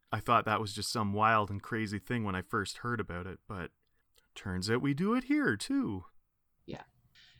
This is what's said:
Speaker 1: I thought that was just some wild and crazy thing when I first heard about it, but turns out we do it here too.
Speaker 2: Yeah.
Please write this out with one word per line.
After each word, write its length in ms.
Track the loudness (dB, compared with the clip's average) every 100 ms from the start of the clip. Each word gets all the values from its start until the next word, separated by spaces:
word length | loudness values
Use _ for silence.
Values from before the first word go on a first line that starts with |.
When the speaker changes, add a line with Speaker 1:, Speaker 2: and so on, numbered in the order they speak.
| _
Speaker 1:
I 100 | -4
thought 260 | 4 4 4
that 140 | 0
was 120 | 0
just 180 | -4 -4
some 220 | 0 0
wild 380 | 4 6 6 2
and 120 | -4
crazy 360 | -4 -4 -2 -4
thing 260 | -4 -2
when 100 | 0
I 60 | -2
first 380 | -2 -2 -2 -6
heard 200 | -4 -4
about 260 | -4 -6 -8
it, 140 | -12 -10
but 260 | -8 -8 -12 _ _ _ _ _
turns 360 | -10 -4 -2 2
out 100 | 2
we 140 | 2
do 200 | 2 2
it 100 | 0
here 300 | 2 2 4 0
too. 480 | 0 0 0 -4 -6 -20 _ _ _ _
Speaker 2:
Yeah. 200 | -14 -14 -16 _ _ -20 -20